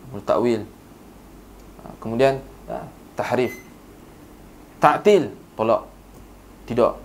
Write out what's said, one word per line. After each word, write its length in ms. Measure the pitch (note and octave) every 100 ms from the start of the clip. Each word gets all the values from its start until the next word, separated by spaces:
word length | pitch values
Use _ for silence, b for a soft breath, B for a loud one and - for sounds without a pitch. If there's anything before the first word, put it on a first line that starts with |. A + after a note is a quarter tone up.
| C3+ G#2
Takwil. 380 | - - A#2+ A2 G#2 - - - - - - - - - - -
Ha, 40 | - -
kemudian, 320 | A2 A2+ C3+ C3+ - - -
ha, 220 | A#2+ C3+ - -
tahrif. 400 | - - A#2+ A#2+ - - - - - - - - - - - - -
Ta'til, 560 | D3+ - G#3 G3+ A#2 - - -
tolak. 260 | A2 A2+ - - - - - - - - -
Tidak. 220 | A#2 A2+ -